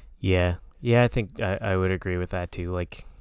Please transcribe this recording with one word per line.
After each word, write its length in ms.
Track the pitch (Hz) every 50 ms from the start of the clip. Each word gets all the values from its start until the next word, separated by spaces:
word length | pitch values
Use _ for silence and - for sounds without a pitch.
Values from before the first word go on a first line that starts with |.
| - - - -
Yeah. 380 | - 95 92 90 90 87 87 - - - - -
Yeah, 220 | - 120 117 120
I 60 | 120 117
think 320 | - 127 107 92 - -
I, 180 | 113 92 98 -
I 160 | - 101 95
would 140 | 92 92 92
agree 260 | 95 90 - 95 90
with 140 | 90 90 -
that 220 | - 90 87 87
too. 180 | - - 87 87
Like, 320 | 90 87 87 - - - - - - -